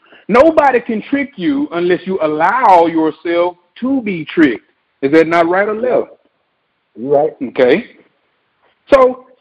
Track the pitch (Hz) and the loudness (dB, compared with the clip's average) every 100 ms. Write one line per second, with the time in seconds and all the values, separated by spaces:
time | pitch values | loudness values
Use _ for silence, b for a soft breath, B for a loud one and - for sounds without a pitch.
0 | b b b 226 320 320 285 247 240 220 | b b b 2 4 4 0 0 -2 -8
1 | - 277 277 - 165 139 147 170 175 175 | -6 -6 -6 -6 -4 -2 -4 -4 -2 -2
2 | 190 190 156 151 170 240 214 180 165 165 | -4 -4 -4 0 -2 0 4 4 4 0
3 | 160 151 175 170 175 180 _ - 247 269 | -2 -4 -4 -2 -2 -4 _ -10 -4 -4
4 | 214 175 151 - 151 104 _ _ _ - | -4 -8 -6 0 0 0 _ _ _ -6
5 | 139 160 160 170 165 185 208 214 247 185 | 0 2 2 2 0 0 -2 -4 -2 -2
6 | 107 - _ _ _ _ _ _ _ - | -4 -12 _ _ _ _ _ _ _ -12
7 | 127 143 156 - 127 - 127 170 - _ | -2 0 0 -4 -10 0 2 2 -2 _
8 | _ _ _ _ _ _ _ _ - 269 | _ _ _ _ _ _ _ _ 0 4
9 | 254 254 - _ | 4 0 -16 _